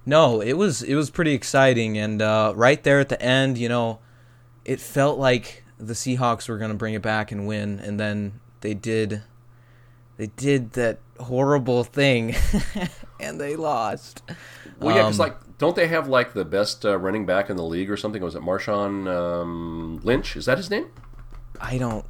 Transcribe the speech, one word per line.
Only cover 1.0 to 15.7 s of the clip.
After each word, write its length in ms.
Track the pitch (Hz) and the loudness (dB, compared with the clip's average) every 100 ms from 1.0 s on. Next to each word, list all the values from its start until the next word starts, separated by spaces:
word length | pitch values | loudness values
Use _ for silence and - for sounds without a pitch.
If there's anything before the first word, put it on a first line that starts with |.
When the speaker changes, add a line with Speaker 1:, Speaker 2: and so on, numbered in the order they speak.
| 143 | 0
Speaker 1:
pretty 240 | - 156 | 0 0
exciting, 640 | 131 - 139 135 117 113 107 | 0 2 4 6 6 2 0
and, 240 | 107 107 | -2 0
uh, 300 | 107 110 107 101 | 2 4 2 4
right 260 | 123 147 | 4 6
there 160 | 143 139 | 4 4
at 80 | 135 | 4
the 140 | 127 | 0
end, 360 | 123 131 135 120 | 2 2 2 0
you 120 | 117 | -2
know, 300 | 120 117 110 _ - - - _ _ - | 0 -2 -4 _ -20 -20 -20 _ _ -8
it 160 | 131 | -6
felt 360 | - 143 143 135 | -4 0 2 2
like 460 | 131 123 - - - - | 2 2 -2 -18 -20 -14
the 160 | 110 | -10
Seahawks 560 | 113 127 127 120 117 - | -6 -2 0 0 0 -4
were 80 | 104 | -6
gonna 160 | 110 | -4
bring 200 | 107 110 | -4 -4
it 80 | 107 | -4
back 300 | 110 107 107 | -2 -2 -4
and 160 | 101 101 | -6 -4
win, 320 | 107 104 98 | -4 -4 -6
and 180 | 101 104 | -6 -4
then 440 | 107 104 101 110 - - | -2 -4 -6 -10 -18 -10
they 140 | 107 | -6
did, 480 | 101 113 110 104 104 - - - - _ - - - _ - | -6 -2 0 -2 -4 -10 -20 -20 -20 _ -20 -20 -20 _ -12
they 100 | 110 | -12
did 460 | - 139 139 113 | -4 0 0 -2
that 260 | 123 117 - - - | -2 -2 -2 -10 -14
horrible 640 | 123 127 139 143 127 123 117 | -4 0 4 2 2 0 0
thing, 500 | 143 139 120 113 113 - 208 - 202 | 2 4 4 2 2 4 4 0 -4
<laughs> 420 | 175 - - - | -6 -8 -18 -12
and 180 | 143 156 | -10 -8
they 160 | 143 160 | -6 -4
lost. 680 | 156 120 107 101 - - - - - - - - | -2 0 -2 -6 -12 -20 -18 -18 -18 -20 -20 -4
Speaker 2:
Well, 160 | - | 2
yeah, 100 | - | 4
'cause, 140 | 107 104 | 4 4
Speaker 1:
Um, 20 | - | 0
Speaker 2:
like, 300 | - - - | -2 -14 0
don't 160 | 156 | 0